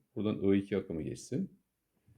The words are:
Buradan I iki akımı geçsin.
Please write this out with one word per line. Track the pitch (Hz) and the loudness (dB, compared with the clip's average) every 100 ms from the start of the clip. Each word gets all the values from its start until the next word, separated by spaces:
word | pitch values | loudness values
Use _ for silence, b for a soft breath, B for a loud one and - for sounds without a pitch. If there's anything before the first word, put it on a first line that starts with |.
| _ - | _ -4
Buradan | 104 - 98 | -2 2 4
I | 98 | 4
iki | 98 98 | 4 -2
akımı | - 80 | -2 -6
geçsin. | 76 - - 135 190 - _ _ _ _ _ | -6 -8 -6 -4 -4 -8 _ _ _ _ _